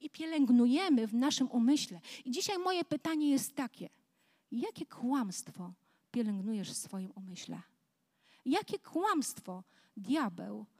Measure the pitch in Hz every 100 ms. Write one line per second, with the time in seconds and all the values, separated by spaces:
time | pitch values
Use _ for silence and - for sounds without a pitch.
0 | 302 - 320 311 247 240 240 285 381 254
1 | 220 233 277 - 262 247 233 294 - 175
2 | - - 262 285 403 370 359 359 339 302
3 | 320 320 294 269 - - 254 - 185 _
4 | _ _ _ _ - 240 403 - 320 -
5 | 247 277 208 - - 151 180 180 _ _
6 | _ 240 214 196 202 214 165 - - 190
7 | 190 196 190 175 - 170 - _ _ _
8 | _ _ _ _ 254 359 - 403 - 320
9 | 415 339 - - - 185 - _ _ -
10 | 196 311 220 175 202 214 208